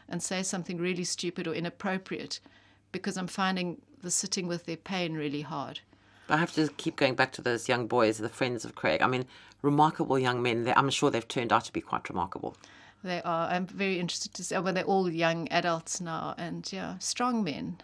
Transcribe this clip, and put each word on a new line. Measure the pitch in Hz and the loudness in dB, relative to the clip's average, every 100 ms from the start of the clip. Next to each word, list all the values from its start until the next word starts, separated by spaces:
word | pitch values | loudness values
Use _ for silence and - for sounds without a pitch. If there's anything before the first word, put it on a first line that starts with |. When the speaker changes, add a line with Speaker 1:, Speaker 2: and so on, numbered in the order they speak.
| - | -10
Speaker 1:
and | 170 | -6
say | - 185 | -2 -2
something | 190 185 170 175 | -2 -4 -4 -4
really | 175 180 | -2 -2
stupid | 180 - 175 175 170 | -2 -4 -4 -4 -4
or | |
inappropriate | 160 170 175 196 190 190 180 - - - - _ _ _ | -4 -4 -4 -2 -2 -4 -8 -6 -10 -12 -20 _ _ _
because | 185 196 190 | -6 -4 -4
I'm | 180 | -4
finding | - 190 185 180 - - - | 0 2 2 -2 -4 -14 -12
the | 175 | -2
sitting | - 202 202 175 | -2 0 -2 -2
with | 175 | -4
their | 170 165 | -4 -8
pain | - 190 170 | -4 -2 -2
really | 160 151 143 | -2 -2 -4
hard. | 147 151 127 - - - _ - - | -4 -6 -8 -10 -16 -20 _ -16 0
Speaker 2:
I | 156 | 2
have | 165 | 4
to | - 151 - | 2 0 0
keep | - - | -4 2
going | 135 | 4
back | 117 131 | 4 2
to | - | 2
those | 123 117 - | -2 0 2
young | 120 110 | 0 2
boys, | 123 110 107 | 4 6 4
the | 110 | -2
friends | - 131 120 | -2 -2 -2
of | 117 | -6
Craig. | - 117 - | -2 2 4
I | 120 | 4
mean, | 127 127 - - - | 2 -2 -10 -20 -2
remarkable | 143 143 156 - 160 135 | 2 6 6 4 2 2
young | 127 123 | 4 2
men. | 120 117 | 2 2
They, | 117 | 4
I'm | 127 135 | 4 4
sure | - 147 | 4 2
they've | 120 - | 2 -2
turned | 135 120 | -4 2
out | 113 - | 2 2
to | |
be | - | -6
quite | - - - | -4 -4 -4
remarkable. | 90 87 - - - - - - - | -4 -4 -4 -8 -10 -18 -20 -20 -12
Speaker 1:
They | 190 175 | -6 -4
are. | 175 165 165 | -2 -2 0
I'm | 180 185 | -2 -2
very | 185 196 180 | -2 -2 0
interested | 175 - - | -2 -4 -8
to | - | -8
see. | 180 190 | -4 -2
Well, | 180 | 0
they're | 185 | 0
all | - 190 180 | 2 2 2
young | 160 165 165 160 | 2 2 2 0
adults | 170 175 165 - - | 2 2 0 -2 -6
now | 175 160 151 - | -6 -4 -6 -6
and, | 170 170 - | -6 -6 -8
yeah, | 190 170 185 | -8 -8 -6
strong | - - 247 233 | -6 0 0 2
men. | 180 131 85 170 | 0 -2 -6 -8